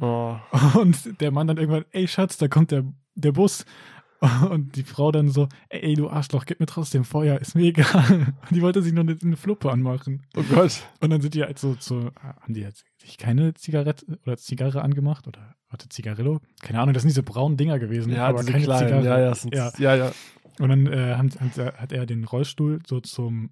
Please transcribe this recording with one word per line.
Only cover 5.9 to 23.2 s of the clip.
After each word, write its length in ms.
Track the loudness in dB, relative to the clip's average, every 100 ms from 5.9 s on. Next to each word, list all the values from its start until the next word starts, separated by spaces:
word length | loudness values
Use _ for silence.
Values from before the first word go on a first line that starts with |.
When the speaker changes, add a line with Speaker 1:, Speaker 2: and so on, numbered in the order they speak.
Speaker 2:
ey, 20 |
du 160 | 0 0
Arschloch, 340 | -4 -4 -4 -4
gib 140 | -4
mir 60 | -4
trotzdem 400 | -4 -2 -2 0
Feuer, 340 | 0 0 0
ist 160 | 0 2
mir 120 | 4
egal.“ 640 | 4 4 6 6 6 2 -2
<laughs> 100 | -2
Und 20 |
die 100 | 0
wollte 200 | 2 2
sich 100 | 2
nur 120 | 0 0
eine, 120 | -2
eine 160 | -2 -2
Fluppe 340 | -4 -4 -2
anmachen. 520 | -2 -2 -4 -6 -10 -8 -6
Speaker 1:
Oh 80 |
Gott. 400 | 2 4 4 2 -12 -4
Speaker 2:
Und 120 | 0
dann 100 | 0
sind 140 | 0 -2
die 80 |
halt 140 | -6 -4
so 180 | -4 -4
zu, 360 | -6 -6 -6 -10
haben 320 | -18 -14 -10
die 120 | -10 -10
halt 180 | -14 _ _
sich 200 | -20 -8
keine 360 | -2 0 0
Zigarette 520 | -2 -6 -4 -2 -4 -8 -10 -8
oder 100 | -8
Zigarre 460 | -8 -6 -4 -2
angemacht 440 | -2 0 -2 -4 -10
oder, 280 | -20 -20 _ _
warte, 180 | -20 -16
Zigarillo? 540 | -12 -8 -4 -2 -4 -6 _
Keine 200 | -6 0
Ahnung, 120 | 2
das 100 | 2
sind 60 | 2
diese 120 | 0
braunen 320 | -2 -2 -2 0
Dinger 240 | 0 -2
gewesen, 320 | -4 -4 -2
Speaker 1:
Ja, 140 | 0 0
Speaker 2:
aber 120 | 0
Speaker 1:
diese 120 | 0
Speaker 2:
keine 120 | 0 2
Speaker 1:
kleinen. 220 | 2 2
Speaker 2:
Zigarre. 180 | 2 4
Speaker 1:
Ja, 140 | 4
ja, 140 | 2 0
sind, 200 | -4 -4
Speaker 2:
Ja. 160 | -4 0
Speaker 1:
ja, 180 | 2 2
ja. 160 | 0 -6 -16 -20 _ -2
Speaker 2:
Und 80 | 2
dann, 180 | 4 4
äh, 280 | 2 -2 0
haben, 140 | 0 -2
haben, 120 | -6 -6 -8 -8
hat 140 | -8
er 120 | -8 -6
den 200 | -6 -4
Rollstuhl 540 | -4 -4 -2 -2 -2 -6
so 140 | -8
zum, 520 | -8 -8